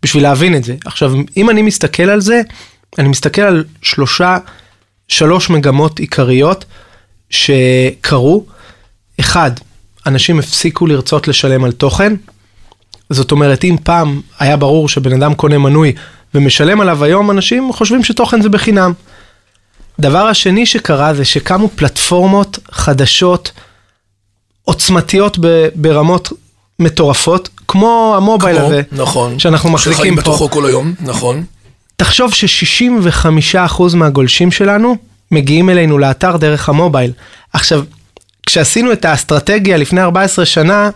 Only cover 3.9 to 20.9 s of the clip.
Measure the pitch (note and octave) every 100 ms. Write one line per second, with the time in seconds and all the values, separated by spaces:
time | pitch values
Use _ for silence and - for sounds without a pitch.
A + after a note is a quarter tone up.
3.9 | - C3+ - F3+ F#3 F3+ - _ _ _
4.9 | _ _ - D#3 F3+ - E3 C#3+ C3+ D#3
5.9 | D#3 D3+ - B2+ B2+ D3 F#3 - - -
6.9 | _ _ _ _ - - C#3 B2+ B2+ B2+
7.9 | C3+ - C#3 C3 F#3+ G#3+ - - - _
8.9 | _ _ - - F3+ D3+ A#2+ - _ _
9.9 | _ - C3+ - E3 C3+ - E3+ D3+ E3
10.9 | C#3+ B2 D3+ C#3+ C3 C#3 C3 B2+ A#2+ C#3+
11.9 | - G3+ G#3 - _ _ _ - _ _
12.9 | - _ C3 C3 C#3+ C#3+ C3+ F#3 E3 -
13.9 | E3+ D#3 C#3+ - - C#3 D3 C#3+ D#3 D3+
14.9 | - C3 C3 C#3+ D3+ D3+ D3 C#3 D3 D#3
15.9 | B2+ - - _ C#3+ C#3 - D3+ G#3 G3
16.9 | D#3 D3 F#3 G3+ G3 F#3+ B3 C4 A#3+ G#3
17.9 | B3 - A3 A#3+ A#3 G#3+ G3+ - G3+ F#3
18.9 | F3 _ - - _ _ _ _ _ -
19.9 | - D3 D#3 G#3+ G#3 F#3+ F#3+ A#3 A#3 -